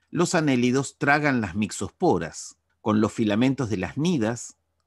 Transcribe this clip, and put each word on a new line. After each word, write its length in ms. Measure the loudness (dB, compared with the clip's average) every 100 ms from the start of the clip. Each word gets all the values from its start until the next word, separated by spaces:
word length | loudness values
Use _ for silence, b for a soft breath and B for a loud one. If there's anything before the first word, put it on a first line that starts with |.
| _
los 260 | -2 0 2
anélidos 600 | 2 2 2 2 -2 -2
tragan 420 | 0 2 2 0
las 160 | -2 -2
mixosporas. 1040 | -4 -4 -8 -2 2 2 -2 -8 -16 -20 _ _
Con 180 | 0 2
los 140 | 2
filamentos 560 | 0 0 2 2 0 -2
de 80 | -4
las 200 | -4 -2
nidas, 600 | 0 0 0 -4 -10 -20 _ _